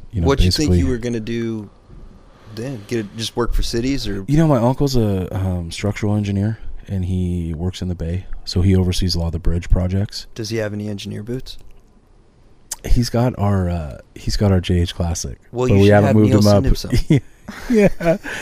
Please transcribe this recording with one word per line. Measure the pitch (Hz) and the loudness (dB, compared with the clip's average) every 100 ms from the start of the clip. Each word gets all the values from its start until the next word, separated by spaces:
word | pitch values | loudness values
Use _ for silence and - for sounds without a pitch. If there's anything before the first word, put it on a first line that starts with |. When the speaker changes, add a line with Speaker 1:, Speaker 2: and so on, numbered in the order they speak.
| - | -8
Speaker 1:
you | 110 | -2
know, | 85 | 0
Speaker 2:
What | 139 | 4
you | 90 | 2
think | - 151 | 2 2
Speaker 1:
basically | 180 | 2
Speaker 2:
you | 135 | 2
were | 120 | -2
gonna | 117 117 | -4 -6
do | 107 117 117 113 101 - _ - - - - - - 107 | -6 -6 -6 -8 -10 -18 _ -20 -20 -20 -20 -20 -18 -12
then? | 127 131 101 | -10 -12 -6
Get | 117 | -6
a, | 101 113 | -6 -8
just | 110 - | -8 -4
work | 117 | -2
for | - | 0
cities, | - 117 127 139 113 | 0 -2 -2 -2 -4
or? | 101 98 | -6 0
Speaker 1:
You | 147 | 2
know, | 165 | 4
my | 135 | 4
uncle's | 117 131 143 127 | 2 2 0 2
a, | 107 98 90 95 | 2 0 -4 -4
um, | 95 90 85 | -2 -4 -6
structural | - 101 - 107 104 | -6 -4 -2 -2 -2
engineer, | 101 98 104 113 - - - | -2 -2 -2 -4 -8 -10 -6
and | 98 92 | -6 -2
he | 92 90 87 82 | -2 -2 -4 -6
works | 78 90 - | -4 -6 -6
in | 90 | -8
the | 87 | -6
Bay, | 80 90 - - - | -6 -6 -6 -10 -4
so | - | 0
he | 92 92 | 4 4
oversees | 90 90 92 85 | 2 0 -2 -2
a | |
lot | 82 | -4
of | |
the | 80 | -2
bridge | 85 85 - | 0 0 2
projects. | 87 90 95 104 - - | 2 2 -2 -4 -8 -14
Speaker 2:
Does | - 104 | -12 -6
he | 113 | -4
have | 104 | -4
any | 104 104 | -6 -8
engineer | 101 101 104 | -8 -10 -10
boots? | 104 127 - - - - _ _ _ _ _ _ _ _ _ - - | -8 -10 -10 -16 -18 -20 _ _ _ _ _ _ _ _ _ -12 2
Speaker 1:
He's | - 120 | 2 4
got | 117 123 - | 0 0 0
our, | 101 98 87 | 0 0 0
uh, | 87 76 - - - | -4 -8 -12 -18 -10
he's | - - | -6 0
got | 104 | 2
our | 95 | 2
J | 85 87 | 2 0
H | 87 - | 0 -2
Classic, | 85 82 69 58 _ | -4 -4 -8 -12 _
Speaker 2:
Well, | 120 127 | -4 2
Speaker 1:
but | |
Speaker 2:
you | 101 | 6
Speaker 1:
we | 101 | 8
Speaker 2:
should | |
Speaker 1:
haven't | 104 107 | 6 6
Speaker 2:
have | 107 | 6
Speaker 1:
moved | 107 | 6
Speaker 2:
Neil | 104 | 6
Speaker 1:
him | |
Speaker 2:
send | 104 101 92 | 6 6 4
Speaker 1:
up. | |
Speaker 2:
him | - | 2
some. | - 117 - 147 - | 2 0 4 2 2
Speaker 1:
<laughs> | - - - - | -12 -18 -14 0
Yeah, | 226 202 - 170 175 - - | 4 4 2 0 0 -4 -12